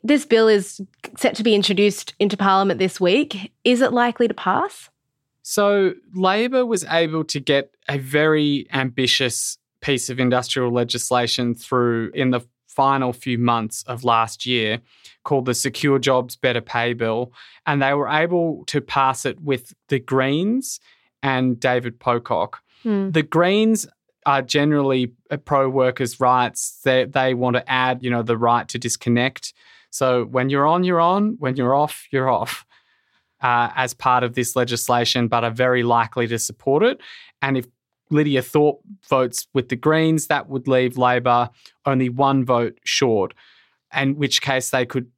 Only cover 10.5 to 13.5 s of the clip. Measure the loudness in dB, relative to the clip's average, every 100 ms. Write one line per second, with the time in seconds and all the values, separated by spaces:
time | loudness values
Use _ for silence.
10.5 | -4 -2 -2 -2 -4 -2 0 0 -2 -2
11.5 | -4 -2 0 2 0 -4 -2 0 0 -4
12.5 | _ _ -2 0 2 -2 -6 -6 -2 0